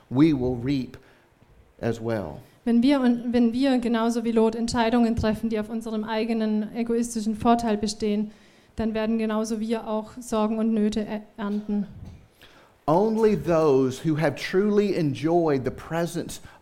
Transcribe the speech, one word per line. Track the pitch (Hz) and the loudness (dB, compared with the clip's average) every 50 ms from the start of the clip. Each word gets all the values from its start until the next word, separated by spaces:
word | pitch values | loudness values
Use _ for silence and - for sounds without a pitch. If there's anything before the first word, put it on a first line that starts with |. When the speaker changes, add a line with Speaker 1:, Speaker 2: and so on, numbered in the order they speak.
| _ - | _ -2
Speaker 1:
we | 120 127 151 165 151 | 2 4 4 6 4
will | 131 123 127 127 | 2 0 -2 -4
reap | 120 117 131 143 135 123 117 - - - - - _ _ _ _ _ _ _ _ - - _ _ - | -4 -2 -2 -2 -2 -4 -6 -10 -18 -20 -20 -20 _ _ _ _ _ _ _ _ -20 -20 _ _ -6
as | - 117 113 - | -4 -4 -4 -4
well. | 113 117 113 107 92 80 69 - - - _ _ - | -4 -4 -4 -4 -4 -8 -10 -14 -18 -20 _ _ -2
Speaker 2:
Wenn | 240 233 233 233 | 0 2 4 4
wir | 277 294 277 | 4 4 4
und, | 254 240 240 240 226 247 233 | 4 2 2 0 0 -2 0
wenn | 240 240 233 220 | 2 2 2 2
wir | 247 269 277 262 254 | 2 2 2 2 2
genauso | 240 226 226 226 226 233 226 240 220 | 0 0 0 0 0 0 0 -2 -2
wie | 233 226 | 0 2
Lot | 226 220 226 226 | 2 2 2 2
Entscheidungen | 233 247 233 - 254 226 226 233 240 240 226 233 | 0 -2 -2 0 0 2 2 4 4 4 2 2
treffen, | 226 - 220 214 214 - 226 | 0 0 0 0 0 -2 -2
die | 226 214 | -2 -2
auf | 214 214 | -4 -4
unserem | 233 226 233 226 220 220 214 | -6 -8 -6 -6 -4 -4 -4
eigenen | 220 226 220 220 220 233 226 220 220 214 214 214 214 208 | -2 -2 -2 -2 0 0 0 0 0 0 -2 -2 -4 -4
egoistischen | 226 233 233 233 233 240 233 - 226 208 220 220 | -4 -2 0 0 0 -2 -2 -4 -4 -2 -2 -2
Vorteil | 208 - 240 233 233 233 233 214 | 0 2 4 4 4 2 0 0
bestehen, | 208 214 208 208 - 220 214 208 208 214 214 - - - - _ _ _ _ _ | 0 -2 -2 -4 -2 -2 -2 0 0 -2 -4 -8 -14 -20 -20 _ _ _ _ _
dann | - 226 220 214 | -4 -4 -2 -2
werden | 220 220 214 226 226 | -2 0 0 0 0
genauso | 220 220 214 214 220 220 233 214 | 0 0 -2 -2 -2 -2 -2 -2
wir | 220 220 226 226 220 | -2 -2 -2 -4 -4
auch | 226 214 214 214 214 - 254 | -4 -4 -4 -4 -6 -12 -16
Sorgen | 240 - 233 214 214 214 226 220 | -10 -4 -2 0 0 0 0 0
und | 220 226 220 | 0 2 2
Nöte | 214 208 214 214 220 | 2 2 0 0 -2
e-, | 208 - 214 214 214 - _ | -4 -4 -6 -8 -10 -12 _
ernten. | - 208 202 208 208 208 - 208 208 196 - - - - - - - - - _ _ - - - - - _ _ _ _ - | -8 -6 -4 -4 -4 -4 -2 -2 -2 -2 -4 -8 -16 -16 -18 -18 -20 -20 -20 _ _ -20 -20 -20 -20 -20 _ _ _ _ 2
Speaker 1:
Only | 151 180 208 226 226 214 226 214 208 | 2 4 4 2 2 4 4 4 4
those | 165 143 160 175 160 160 156 135 135 135 127 117 - | 2 0 2 2 4 4 6 6 4 4 2 0 -2
who | - 165 156 | -2 -2 0
have | 147 165 147 - | 2 0 0 -2
truly | - - - - 190 202 214 208 208 208 202 165 | -2 -6 -2 0 0 2 2 4 2 2 2 2
enjoyed | 165 165 147 131 113 131 160 170 175 165 160 143 135 120 | 0 0 -2 -2 -2 0 2 2 2 2 2 2 0 0
the | 123 - | -4 -6
presence | - - - 160 165 170 170 - 151 - - - - - - - - | -8 -10 -6 -4 -4 -4 -4 -4 -6 -8 -8 -10 -14 -16 -20 -18 -8